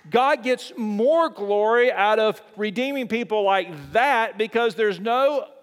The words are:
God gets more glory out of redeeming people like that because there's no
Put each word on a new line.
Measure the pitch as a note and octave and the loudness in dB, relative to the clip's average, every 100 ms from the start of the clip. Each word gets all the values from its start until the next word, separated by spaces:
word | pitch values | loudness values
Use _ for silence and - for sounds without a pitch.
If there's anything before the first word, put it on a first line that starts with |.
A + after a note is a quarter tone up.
| D3+ | -2
God | A3 C4+ D4 | 2 2 0
gets | A#3 B3 - - | -2 -4 -4 -8
more | G#3+ G#3 B3 E4 D#4+ | -4 0 2 2 0
glory | G#3+ G3+ G#3 G#3+ A#3+ B3 | -2 -2 0 2 4 2
out | G3 G#3 A3 | 2 2 2
of | A3 - - F#3+ | 2 -2 -10 -6
redeeming | G#3+ G3 C4 C#4 A3 | -4 -2 -4 -4 -4
people | A3+ A#3+ G#3+ | -4 -2 0
like | G3 G3 F3+ D3+ C#3 | 2 2 -2 -10 -2
that | G#3+ C#4 A#3+ A3+ G3 | 0 2 2 0 -2
because | G#3+ A3+ A#3 F#3 | -2 0 0 0
there's | G#3+ F3+ | -2 -2
no | A3 B3 C#4 C#4+ A3 - | -2 2 2 0 -6 -14